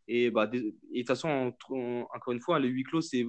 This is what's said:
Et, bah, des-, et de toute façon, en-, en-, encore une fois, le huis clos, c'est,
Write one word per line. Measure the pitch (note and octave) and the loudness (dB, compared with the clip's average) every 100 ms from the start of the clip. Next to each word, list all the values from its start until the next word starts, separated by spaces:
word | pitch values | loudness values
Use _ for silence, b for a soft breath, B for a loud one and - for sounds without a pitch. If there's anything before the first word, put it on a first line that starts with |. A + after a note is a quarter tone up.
| - | -2
Et, | A#2+ A#2+ | 2 4
bah, | A2 G#2+ | 4 2
des-, | B2 G#2+ - - | 2 -2 -6 -6
et | |
de | B2+ | -4
toute | B2 | 0
façon, | B2+ E3 | 0 0
en-, | C#3 B2+ - - C3 | 0 0 -4 -6 -4
en-, | A#2+ A#2+ - | -4 -4 -6
encore | A#2+ - | -8 -4
une | A#2+ | -4
fois, | F3 D#3+ | 0 2
le | B2 | 2
huis | B2+ | 0
clos, | C3 D#3+ | -2 -2
c'est, | D#3+ B2+ | 0 -2